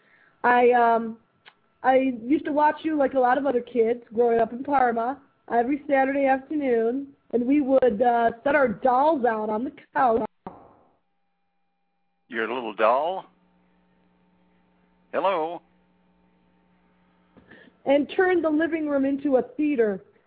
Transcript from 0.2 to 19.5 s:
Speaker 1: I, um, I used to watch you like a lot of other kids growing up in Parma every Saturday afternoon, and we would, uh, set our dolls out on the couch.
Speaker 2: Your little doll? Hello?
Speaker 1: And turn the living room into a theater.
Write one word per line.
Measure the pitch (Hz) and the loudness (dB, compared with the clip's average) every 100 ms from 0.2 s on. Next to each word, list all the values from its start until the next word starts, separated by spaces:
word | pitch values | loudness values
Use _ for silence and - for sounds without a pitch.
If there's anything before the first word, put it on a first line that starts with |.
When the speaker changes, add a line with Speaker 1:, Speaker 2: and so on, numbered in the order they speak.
| _ _ | _ _
Speaker 1:
I, | 240 247 247 | 2 4 4
um, | 247 233 233 226 226 _ _ _ _ _ _ | 4 2 2 -2 -12 _ _ _ _ _ _
I | 254 262 269 233 | 2 2 2 -4
used | 233 311 | -2 -2
to | 330 | -2
watch | 285 302 302 | 0 0 0
you | 320 302 | -4 -2
like | 269 | 0
a | 277 | 2
lot | 247 269 | 2 2
of | |
other | 269 247 | 0 -2
kids | 240 247 226 240 - | -2 -2 -2 -2 -6
growing | 220 240 226 | 0 2 2
up | 226 | 0
in | 240 | -4
Parma | 269 277 247 233 240 277 _ _ - | -2 0 0 -2 -6 -8 _ _ -4
every | 233 240 285 294 | -2 0 -4 0
Saturday | 269 269 277 269 | 0 2 0 0
afternoon, | 269 269 311 269 226 226 269 277 - _ | 0 -4 -4 -2 0 -2 -4 -8 -18 _
and | 233 240 | -4 0
we | 294 | 0
would, | 262 262 254 202 | 2 2 2 2
uh, | 247 233 233 233 | 2 2 0 -2
set | 285 | 0
our | 294 254 | 2 0
dolls | 196 262 247 302 311 | 0 2 2 2 2
out | 233 220 214 | 0 -2 -4
on | 214 | -4
the | 285 - - | -6 -12 -8
couch. | 294 254 226 208 _ - - - _ _ _ _ _ _ _ _ _ _ _ _ _ _ _ - | 0 0 0 -4 _ -20 -20 -20 _ _ _ _ _ _ _ _ _ _ _ _ _ _ _ -12
Speaker 2:
Your | 117 110 | -8 -6
little | 127 113 | -6 -8
doll? | 98 110 131 160 190 - _ _ _ _ _ _ _ _ _ _ _ _ _ _ _ _ _ _ | -2 0 0 -2 -8 -12 _ _ _ _ _ _ _ _ _ _ _ _ _ _ _ _ _ _
Hello? | 123 185 180 160 170 _ _ _ _ _ _ _ _ _ _ _ _ _ _ _ _ _ _ - - - _ 262 | -4 -2 -2 -6 -10 _ _ _ _ _ _ _ _ _ _ _ _ _ _ _ _ _ _ -20 -20 -20 _ 0
Speaker 1:
And | 285 - | 0 0
turn | - 370 359 | -2 0 0
the | 311 | 0
living | 302 330 320 302 | 0 -2 -4 -2
room | 277 | -2
into | 269 277 294 254 | -2 -2 0 0
a | |
theater. | 240 | -2